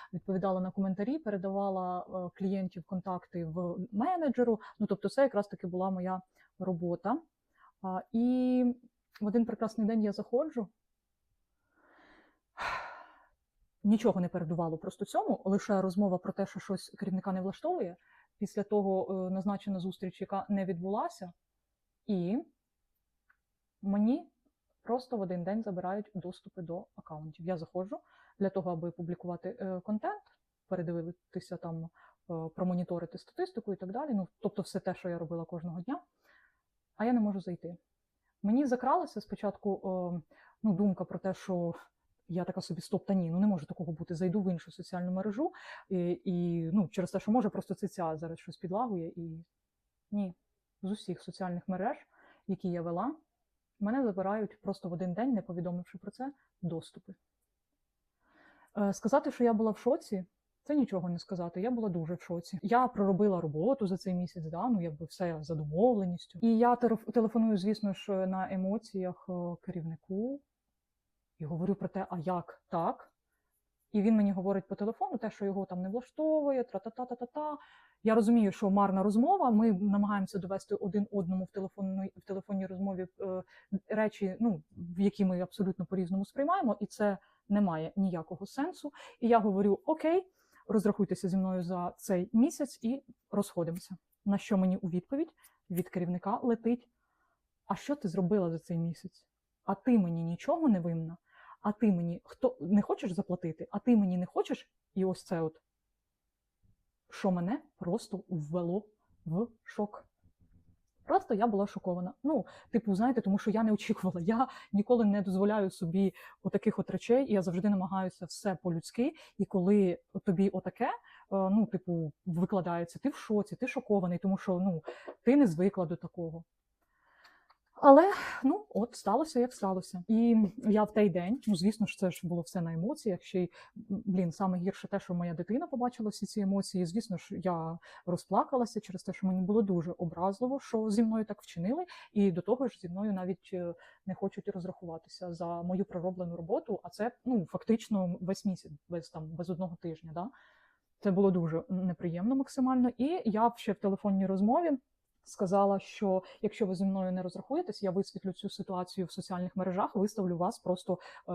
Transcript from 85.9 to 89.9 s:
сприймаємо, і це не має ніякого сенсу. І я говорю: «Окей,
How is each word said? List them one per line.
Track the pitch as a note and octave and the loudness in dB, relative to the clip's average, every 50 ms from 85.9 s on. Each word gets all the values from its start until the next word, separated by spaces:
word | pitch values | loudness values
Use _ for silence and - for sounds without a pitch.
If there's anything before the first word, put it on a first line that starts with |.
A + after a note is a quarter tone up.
| F#3+ F#3+ F#3 E3+ F#3+ G3 G3+ | -2 -2 -2 -2 -2 -4 -4
сприймаємо, | - - - C#4 D#4 F4+ G4 E4+ A3 G3+ - | -4 -2 -2 0 2 2 2 2 2 0 0
і | G#3 | -4
це | - - - G#3 G#3 G3 F#3 _ _ _ _ _ - | -6 -4 0 0 0 0 -2 _ _ _ _ _ 0
не | G3+ G#3 | 2 2
має | G#3 F3+ D#3+ D#3 D#3+ E3 - | 2 2 0 -2 -4 -4 -2
ніякого | G3+ G3 F#3 F3 E3+ D#3+ - - - G3+ | 0 0 0 0 -2 -6 -8 -10 -10 -12
сенсу. | - - - C#4+ F4+ E4 - - D4 - - - - - - | -8 -6 -4 -4 -4 -4 -8 -10 -12 -12 -14 -18 -20 -8 0
І | B3 A3+ | 4 6
я | A#3 A3+ | 6 6
говорю: | G3 G#3+ F#3+ F#3+ G#3 G#3 G3 - - | 6 4 2 4 4 4 4 2 2
«Окей, | - | 0